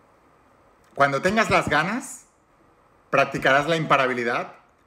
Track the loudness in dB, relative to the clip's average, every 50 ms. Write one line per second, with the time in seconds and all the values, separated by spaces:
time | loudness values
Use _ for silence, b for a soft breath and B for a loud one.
0 | _ _ _ _ _ _ _ _ _ _ _ _ _ _ _ _ _ _ 0 2
1 | 2 2 2 0 -2 0 0 0 0 2 2 0 2 2 0 0 0 -2 -4 -6
2 | -8 -10 -16 -18 -20 _ _ _ _ _ _ _ _ _ _ _ _ _ _ _
3 | _ -2 0 0 0 0 -2 -2 2 2 2 2 2 0 -2 -2 0 0 2 2
4 | 2 0 0 -2 -2 -2 -2 -4 -6 -8 -14 -20 _ _ _ _ _